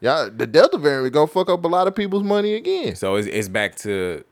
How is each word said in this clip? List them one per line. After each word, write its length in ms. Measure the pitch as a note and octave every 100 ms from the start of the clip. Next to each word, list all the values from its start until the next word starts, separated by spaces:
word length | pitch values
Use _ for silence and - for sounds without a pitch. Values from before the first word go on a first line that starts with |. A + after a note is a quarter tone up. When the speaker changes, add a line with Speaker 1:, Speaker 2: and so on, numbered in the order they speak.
Speaker 1:
Yeah, 260 | A#2 D#3 G#2+ A2+
the 100 | A#2+
Delta 300 | D3 F3 -
variant 360 | D3 C3+ C3
gonna 140 | C#3+ D3+
fuck 220 | F#3+ F3+
up 140 | F3+
a 40 | E3+
lot 200 | F3+ F#3
of 80 | G3
people's 280 | G3+ G3+
money 320 | G3+ G#3 G#3 G#3+
again. 400 | F4+ F#4+ A#3 -
Speaker 2:
So 200 | F#2+ G2+
it's, 120 | G#2
it's 200 | G#2+ G2+
back 280 | A2 G2+ -
to 460 | G#2 G2 F2+ D#2 -